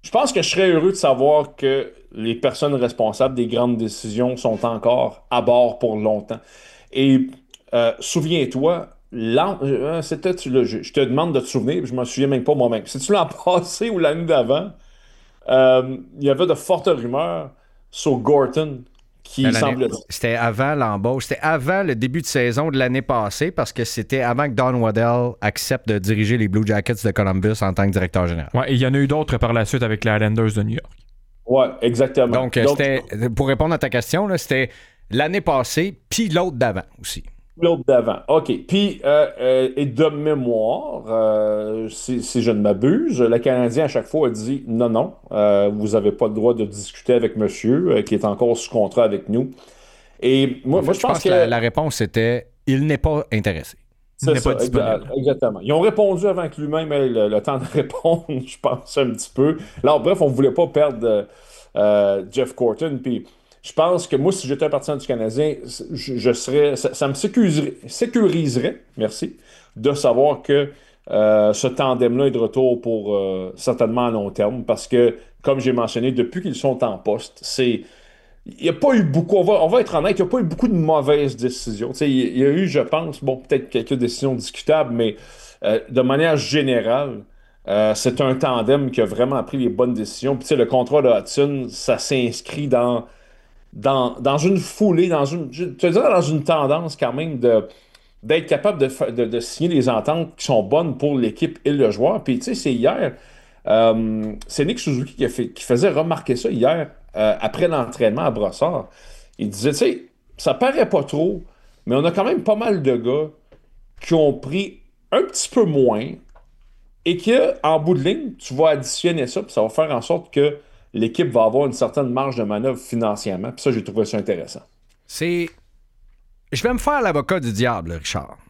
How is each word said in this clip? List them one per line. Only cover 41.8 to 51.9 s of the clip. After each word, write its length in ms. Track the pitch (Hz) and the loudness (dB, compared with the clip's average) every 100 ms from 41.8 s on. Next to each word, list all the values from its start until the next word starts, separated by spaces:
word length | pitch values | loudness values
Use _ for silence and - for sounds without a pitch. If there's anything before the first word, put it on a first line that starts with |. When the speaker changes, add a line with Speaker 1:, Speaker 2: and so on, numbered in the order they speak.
| 113 | -6
Speaker 1:
si, 340 | - - 123 | -10 -6 -6
si 200 | 117 123 | -2 0
je 80 | 113 | 2
ne 100 | 107 | 2
m'abuse, 600 | 104 98 123 214 330 156 | 2 4 2 2 0 2
le 160 | 117 117 | 2 4
Canadien, 460 | 127 127 120 117 | 2 2 2 0
à 40 | 151 | 0
chaque 160 | 127 | -2
fois, 240 | - 160 139 | -2 0 0
a 20 | |
dit « 320 | 107 110 139 123 | -2 -6 -6 -4
Non, 240 | 113 120 | 0 2
non, 240 | 113 165 - - | 2 -2 -6 -8
euh, 380 | 107 104 101 101 | 2 4 4 2
vous 220 | 104 107 | 0 0
avez 180 | 110 101 | 2 2
pas 140 | 98 113 | 0 -2
le 60 | |
droit 180 | 107 113 | 2 0
de 140 | 117 101 | 2 -2
discuter 480 | 101 98 - - | -6 -16 -10 0
avec 220 | 123 117 110 | 2 2 0
monsieur, 540 | 107 - 110 123 180 113 | -2 0 0 2 2 0
euh, 60 | |
qui 120 | 101 | 0
est 120 | 104 107 | 0 0
encore 320 | 98 120 117 | 0 0 0
sous 100 | - | -2
contrat 340 | 117 101 120 | -2 0 2
avec 260 | 110 101 85 | 2 0 -2
nous. » 220 | 113 151 - - - - _ _ _ | -2 -2 -10 -20 -20 -20 _ _ _
Et 400 | 123 135 135 123 127 | 2 2 2 -2 -2
moi, 140 | 170 | 0
Speaker 2:
En 20 | |
fait, 40 | 170 | 0
Speaker 1:
moi, 60 | |
je 40 | 190 | 0
Speaker 2:
je 40 | |
Speaker 1:
pense 100 | - | 0
Speaker 2:
pense 60 | 160 | 0
que 60 | 190 | 2
Speaker 1:
que 40 | |
Speaker 2:
la, 120 | 180 165 | 4 4
la 120 | 120 | 2
réponse 440 | 117 - 156 | 0 -2 -4